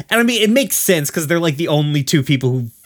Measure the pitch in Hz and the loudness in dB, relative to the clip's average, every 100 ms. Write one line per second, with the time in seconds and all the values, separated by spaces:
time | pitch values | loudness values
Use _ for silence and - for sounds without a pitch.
0 | - 226 233 226 214 254 208 - - 165 | -2 2 2 2 2 2 0 -2 0 0
1 | 143 175 147 170 165 139 160 151 147 147 | -2 -6 -2 0 0 -2 0 0 0 -2
2 | 135 143 135 135 127 127 113 - | 0 0 0 0 0 -2 -6 -12